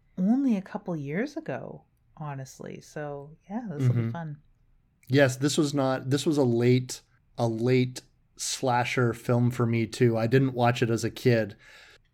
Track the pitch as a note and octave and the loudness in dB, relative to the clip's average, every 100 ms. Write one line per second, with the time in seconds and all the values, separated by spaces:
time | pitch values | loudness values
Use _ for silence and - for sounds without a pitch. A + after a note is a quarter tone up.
0 | _ - F#3+ B3+ C#4 G3+ - G3+ G3 E3 | _ -2 0 2 2 0 -4 -10 -8 -8
1 | C#3 E3 C#4+ D#4+ D#4 B2 - - _ _ | -6 -6 -6 -8 -10 -10 -10 -16 _ _
2 | _ - D3+ C3+ C3+ - G1+ - - D#3 | _ -14 -10 -10 -12 -14 -14 -14 -14 -12
3 | D3 C#3+ C#3+ D#3+ - G#3+ A#3 D3+ B2+ A#2+ | -10 -12 -14 -20 -12 -10 -8 -2 0 0
4 | A2+ D#3+ D#3+ D3 _ _ _ _ _ _ | -2 -6 -10 -14 _ _ _ _ _ _
5 | - C3 C3+ B2+ C#3+ D#3 D3 C#3+ C3 C3 | 0 4 4 2 -2 0 0 0 0 -2
6 | C3 C#3 F3 D3 B2+ A#2 A#2+ B2+ B2+ - | -2 -2 0 2 2 4 4 2 0 -12
7 | _ _ _ - A#2 A2+ A#2+ B2+ B2+ B2+ | _ _ _ -4 -2 0 2 2 2 -4
8 | _ _ _ - - - C3+ A#2+ A#2+ - | _ _ _ -10 -8 -4 0 0 0 2
9 | A#2+ A2+ - A#2+ A#2+ B2 A#2 A#2 A2+ - | 0 0 0 2 2 2 0 0 0 2
10 | A#2+ A2+ A2+ C3+ C3+ B2 A#2+ B2 A#2 A#2 | 4 4 2 2 2 2 2 2 0 0
11 | A2+ - B2+ A2+ G#2 - - - - _ | -2 0 2 2 0 -8 -20 -20 -20 _
12 | _ | _